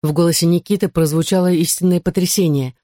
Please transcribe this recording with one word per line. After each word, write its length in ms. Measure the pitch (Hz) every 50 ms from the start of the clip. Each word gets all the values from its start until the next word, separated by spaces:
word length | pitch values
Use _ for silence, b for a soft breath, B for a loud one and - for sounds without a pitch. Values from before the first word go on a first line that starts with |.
| -
В 80 | 151 151
голосе 320 | 147 170 170 160 - 170
Никиты 420 | 170 175 175 - - 202 196 202 185
прозвучало 640 | - 170 160 151 147 160 165 - 196 185 180 185
истинное 480 | 180 160 175 160 - - 175 185 180 175
потрясение. 760 | - 190 - - 180 175 - - 190 165 147 139 131 131 123 _